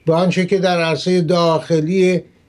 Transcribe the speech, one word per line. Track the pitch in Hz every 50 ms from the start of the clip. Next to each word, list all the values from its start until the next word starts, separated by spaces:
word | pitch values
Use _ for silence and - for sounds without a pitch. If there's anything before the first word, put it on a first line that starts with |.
| -
به | 160 160
آنچه | 170 185 180 - 185 180
که | 180 196 185
در | 175 180 180 175
عرصه | 165 165 156 135 - 180 185 180
داخلی | 160 151 180 170 170 165 160 151 - - 170 156 151 160 185 190 185 180 180 165 - - _ _ _